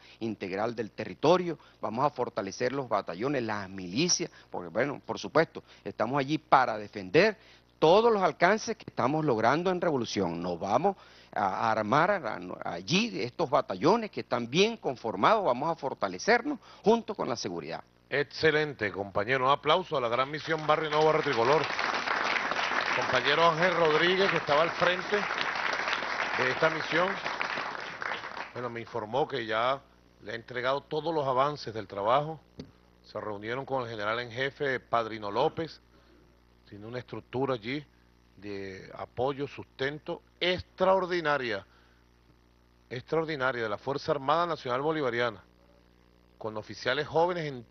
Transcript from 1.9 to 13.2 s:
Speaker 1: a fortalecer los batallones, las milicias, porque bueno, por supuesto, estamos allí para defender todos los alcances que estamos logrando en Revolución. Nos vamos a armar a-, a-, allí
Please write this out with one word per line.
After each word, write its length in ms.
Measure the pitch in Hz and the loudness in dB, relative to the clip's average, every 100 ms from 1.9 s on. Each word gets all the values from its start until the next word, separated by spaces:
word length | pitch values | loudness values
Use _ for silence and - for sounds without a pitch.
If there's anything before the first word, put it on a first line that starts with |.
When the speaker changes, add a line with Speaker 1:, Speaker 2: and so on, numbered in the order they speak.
| 113 | 0
Speaker 1:
a 60 | 143 | 0
fortalecer 600 | - 123 - 98 - 123 | 0 -4 -2 -6 -2 -2
los 160 | 139 123 | -2 -2
batallones, 560 | 104 95 85 127 143 | -2 -2 -4 -2 -2
las 260 | 110 107 95 | -2 -4 -6
milicias, 600 | 95 90 104 175 - 170 - - | -10 -6 -2 0 0 -4 -10 -12
porque 180 | 98 87 | -10 -4
bueno, 320 | 90 139 117 - | -2 -2 -4 -8
por 120 | 104 | -8
supuesto, 440 | 101 147 - - - - | 0 0 0 -2 -16 -14
estamos 340 | - - 110 143 | -14 -4 -2 0
allí 200 | 135 151 | 0 -2
para 380 | - 143 120 110 | 4 4 4 -2
defender 640 | 104 107 92 92 214 202 - - _ _ | -8 -10 2 4 4 2 -16 -20 _ _
todos 340 | 156 190 233 | 6 8 6
los 100 | 214 | 4
alcances 540 | 185 - 175 214 - 220 | 2 4 4 4 -2 -8
que 100 | - | -8
estamos 360 | - 120 156 | -2 0 2
logrando 460 | 156 110 113 147 180 | 2 4 4 4 2
en 100 | 180 | 0
Revolución. 640 | 175 143 110 107 90 85 | 0 0 -2 0 -2 -2
Nos 160 | 87 85 | -4 -4
vamos 380 | 95 113 185 190 - - - | 0 2 2 -2 -12 -20 -8
a 360 | - 101 104 113 | -2 -2 0 0
armar 400 | 110 107 135 175 | 0 2 2 2
a-, 260 | 202 123 95 90 - | 0 -4 -8 -10 -8
a-, 80 | - | -8
allí 480 | 90 95 165 220 98 | -8 0 0 0 -2